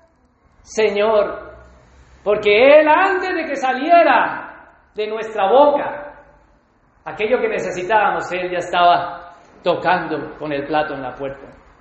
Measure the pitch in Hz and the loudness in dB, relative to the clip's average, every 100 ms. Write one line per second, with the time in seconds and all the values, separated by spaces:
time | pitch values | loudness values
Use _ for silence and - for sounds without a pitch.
0 | _ _ _ _ _ _ - 220 214 202 | _ _ _ _ _ _ -10 -2 0 0
1 | 214 214 - - - - - - _ _ | 0 2 0 -4 -16 -20 -20 -20 _ _
2 | - - 190 208 208 208 269 302 302 320 | -20 -8 -2 0 2 4 8 6 6 4
3 | 392 370 370 330 285 254 262 254 311 339 | 2 0 -4 -6 -6 -4 -4 -2 4 4
4 | 302 226 - - - - - _ _ - | 6 4 0 -6 -14 -20 -20 _ _ -8
5 | 214 220 214 208 196 254 294 285 - - | -8 -6 -8 -2 2 4 4 2 -4 -10
6 | - - - _ _ _ _ _ _ _ | -14 -20 -20 _ _ _ _ _ _ _
7 | 156 175 220 247 220 196 185 180 180 220 | -14 -6 -2 -2 -2 -4 -6 -6 -2 0
8 | 190 170 - 180 180 175 175 180 175 165 | 0 -2 -6 -6 -6 -6 -4 2 4 2
9 | - - - - _ - 180 165 170 180 | 0 -12 -18 -20 _ -8 -4 -2 0 0
10 | 160 147 - - 151 143 147 151 147 139 | -2 -8 -10 -12 -8 -6 -4 -2 -2 -6
11 | 127 - 135 135 - - _ _ | -10 -10 -10 -12 -18 -20 _ _